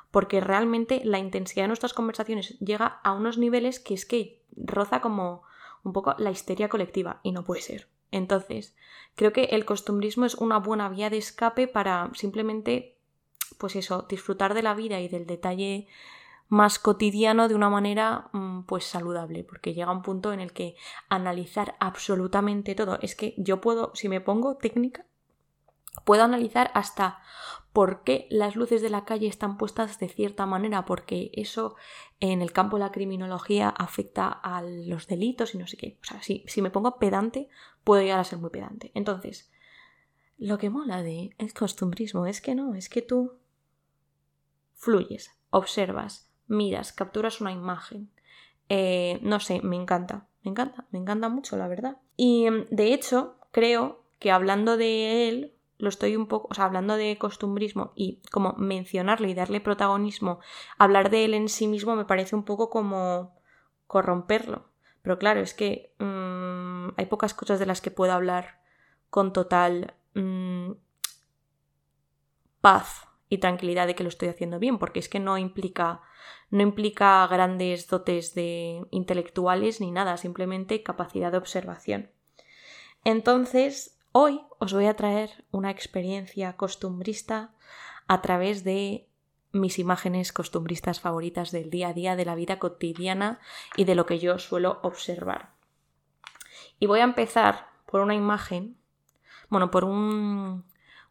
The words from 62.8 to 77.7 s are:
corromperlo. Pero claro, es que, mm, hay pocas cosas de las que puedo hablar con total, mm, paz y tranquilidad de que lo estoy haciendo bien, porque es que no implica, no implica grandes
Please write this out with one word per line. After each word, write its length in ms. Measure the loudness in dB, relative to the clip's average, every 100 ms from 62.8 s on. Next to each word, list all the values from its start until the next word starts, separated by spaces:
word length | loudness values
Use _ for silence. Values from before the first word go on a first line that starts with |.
| -2 -2 0 -2 -4 _ _ _ _ _ _
corromperlo. 800 | 0 2 0 2 0 0 -10 -12 _ _ _
Pero 180 | -2 0
claro, 200 | 2 2
es 140 | 0
que, 400 | -2 -2 -2 -10 -8
mm, 920 | -6 -4 -6 -6 -6 -6 -8 -8 -8 -4
hay 80 | -4
pocas 280 | -2 -2
cosas 260 | -4 -2 0
de 60 | 0
las 160 | -2
que 100 | -4
puedo 200 | 0 2
hablar 480 | 4 2 -2 -4 -16 _ _ _ _ _
con 240 | 0 2
total, 600 | 2 2 4 4 2 -4 -12 _ -4
mm, 560 | -4 -2 -4 -6 -6 -10 _ _ -14 -14 _ _ _ _ _ _ _ _ _ _ _ _ _ _
paz 480 | 8 8 4 -14 -18 _ -4
y 80 | 0
tranquilidad 500 | 2 0 0 0 0
de 80 | 0
que 80 |
lo 60 | -4
estoy 200 | -2 -4
haciendo 300 | -4 -6 -2
bien, 200 | 0 0
porque 200 | -2 -6
es 100 | -6
que 100 | -4
no 180 | -2 -2
implica, 640 | -2 -4 -6 -2 -2 -2 -12 -20 -20 -20 -2
no 140 | 4
implica 640 | 4 4 -2 4 6 8 6
grandes 600 | 4 4 2 -2